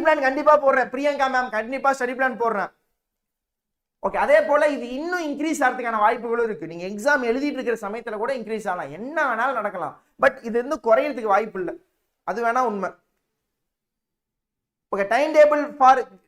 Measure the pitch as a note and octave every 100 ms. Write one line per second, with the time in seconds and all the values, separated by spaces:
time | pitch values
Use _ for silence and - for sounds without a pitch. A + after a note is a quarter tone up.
0 | D#4 D4+ C4 C#4 D4 D4 C#4 C4 A#3 B3+
1 | D4 C#4+ C4 B3+ B3 G#3+ A3+ C4 C4+ C4
2 | B3 B3+ C4 A3 A#3 G#3 F3 _ _ _
3 | _ _ _ _ _ _ _ _ _ _
4 | G3 F#3 A3 D4+ D4 D4 D4+ C4 A#3+ C4
5 | E4 F4+ D#4 C#4 D#4 C#4+ B3+ B3+ A#3 A3
6 | G#3 B3 A#3 A#3 A3+ G#3 D#3+ E3+ F#3 G#3
7 | C4 C#4+ A#3 B3+ D4 B3+ A#3 A#3 G3 A3+
8 | A3+ G#3 A#3 C4 G#3 A3 G3 F3+ C#3+ D#3+
9 | B3+ D#4+ C4+ A3+ C4 A#3+ G3+ F#3+ D3 -
10 | _ - C4+ C4+ A#3 A#3 B3+ D#4 A3+ A3+
11 | D4 B3 A3 G3 A3 F#3+ F3 E4+ _ _
12 | _ _ - G3 A#3 B3+ B3 G3+ F3 -
13 | _ _ _ _ _ _ _ _ _ _
14 | _ _ _ _ _ _ _ _ - G3+
15 | G3 A#3+ D#4 D4+ D4+ D4 C#4 - C4 C4
16 | - -